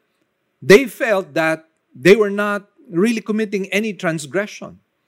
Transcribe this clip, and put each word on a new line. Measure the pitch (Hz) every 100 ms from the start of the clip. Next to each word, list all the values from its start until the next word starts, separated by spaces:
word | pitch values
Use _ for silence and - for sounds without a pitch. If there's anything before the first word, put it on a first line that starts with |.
| _ _ _ _ _ _
they | 131 202 269
felt | - 254 196 165
that | 143 160 160 - _ _
they | - 139 220
were | 202
not | 202 208 202 196 _ -
really | 170 220 220
committing | - 214 214 202 190
any | 190 220
transgression. | 185 180 160 147 160 208 - - 87 _ _